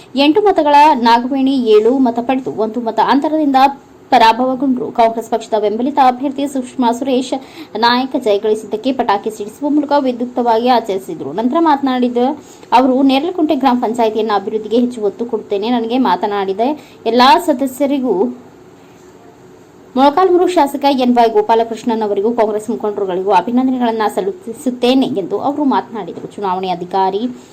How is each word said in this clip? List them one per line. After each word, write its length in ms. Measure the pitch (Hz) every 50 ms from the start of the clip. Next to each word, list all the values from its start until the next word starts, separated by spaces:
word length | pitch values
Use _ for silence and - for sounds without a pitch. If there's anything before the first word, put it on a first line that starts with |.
| - - -
ಎಂಟು 260 | 247 277 294 311 427 415
ಮತಗಳ, 320 | 415 381 330 311 294 294 285 294 311 311
ನಾಗವೇಣಿ 640 | 254 240 233 233 240 247 254 277 269 262 262 277
ಏಳು 420 | 269 240 220 214 214 214 220 262 269
ಮತ 200 | 262 240 240 - 247
ಪಡೆದು 300 | - 262 262 262 - 139
ಒಂದು 280 | 170 214 220 220 247
ಮತ 200 | 233 226 214 226 208
ಅಂತರದಿಂದ 520 | 185 233 277 285 311 302 311 311 277 269 262 262 277 269 - - - - - - -
ಪರಾಭವಗೊಂಡರು. 800 | - 226 226 226 226 226 254 254 262 247 277 277 254 240 - -
ಕಾಂಗ್ರೆಸ್ 400 | - - 226 226 - 233 226 -
ಪಕ್ಷದ 300 | - 220 226 - - 214
ಬೆಂಬಲಿತ 380 | 202 208 202 220 247 285 285 - 269
ಅಭ್ಯರ್ಥಿ 420 | 254 247 247 262 294 269 - 277 277
ಸುಷ್ಮಾ 440 | - 262 247 - - - 254 233 240
ಸುರೇಶ್ 400 | 247 277 262 262 247 254 - - - - - - - 320 - - -
ನಾಯಕ್ 460 | - 240 240 247 262 262 - 294 240
ಜಯಗಳಿಸಿದ್ದಕ್ಕೆ 680 | 214 202 202 196 220 214 214 - - - 208 - 262 269
ಪಟಾಕಿ 380 | - 233 - 196 202 - 226
ಸಿಡಿಸುವ 380 | 214 - 202 208 - - 277 294
ಮೂಲಕ 240 | 285 302 285 277 285 285
ವಿದ್ಯುಕ್ತವಾಗಿ 680 | 277 262 247 240 240 240 - - 247 240 226 226 240 247
ಆಚರಿಸಿದರು. 640 | 254 233 226 226 190 190 185 - 175 156 151 135 143
ನಂತರ 240 | 190 226 247 247 330
ಮಾತನಾಡಿದ 560 | 339 320 294 277 277 269 254 254 247 247 220 240 240 262 302 - - - - - - - -
ಅವರು, 300 | 240 262 269 254 254 277
"ನೇರಲಕುಂಟೆ 520 | 269 262 269 285 349 381 370 330 302 330
ಗ್ರಾಮ 240 | 277 254 269 247 247 247
ಪಂಚಾಯಿತಿಯನ್ನ 480 | 214 226 247 240 220 214 220 214 226 208
ಅಭಿವೃದ್ಧಿಗೆ 440 | 202 196 208 208 220 214 220 214 240
ಹೆಚ್ಚು 240 | 247 240 240 - 208
ಒತ್ತು 240 | 202 196 - 233
ಕೊಡುತ್ತೇನೆ. 440 | 240 - 214 202 - 202 202 196 226
ನನಗೆ 280 | 247 240 226 226 233 262
ಮಾತನಾಡಿದ 640 | 254 208 180 180 226 208 202 202 196 190 196 190 226 262 302 302 - - - - -
ಎಲ್ಲಾ 320 | 226 226 247 247 262 294 349
ಸದಸ್ಯರಿಗೂ 840 | 349 330 294 247 269 269 262 - 285 269 277 285 247 254 202 175 202 247 247 - - - - - - - - - - - - - - - - - - - - - - - - - - - - - - - -
ಮೊಳಕಾಲ್ಮೂರು 520 | 247 269 285 285 359 381 381 359 349 359 359
ಶಾಸಕ 360 | 359 349 285 277 - 277 - 277
ಎನ್ 260 | 285 254 262 247 247
ವೈ 120 | 240 233 226
ಗೋಪಾಲಕೃಷ್ಣನ್ 720 | 220 208 208 - 226 226 233 233 233 220 - 247 226 220 220
ಅವರಿಗೂ 300 | 208 202 202 196 226 240
ಕಾಂಗ್ರೆಸ್ 380 | 240 220 214 214 208 214 -
ಮುಖಂಡರುಗಳಿಗೂ 600 | 226 202 - 214 208 208 202 190 180 180 185 196
ಅಭಿನಂದನೆಗಳನ್ನ 720 | 208 180 - 233 240 247 262 262 254 254 247 233 226 220 214 208 208
ಸಲ್ಲಿಸುತ್ತೇನೆ" 920 | - 185 196 196 - - - 226 - - 254 247 247 - 240 254 269 254
ಎಂದು 320 | - - 190 185 151 - 202
ಅವರು 260 | - 262 285 285 302
ಮಾತನಾಡಿದರು. 720 | 269 226 190 - - 220 220 190 170 147 - - - -
ಚುನಾವಣೆ 360 | - 202 196 185 185 190 190
ಅಧಿಕಾರಿ 520 | 180 175 180 175 - 196 190 190 185 202 226 254 247 - - -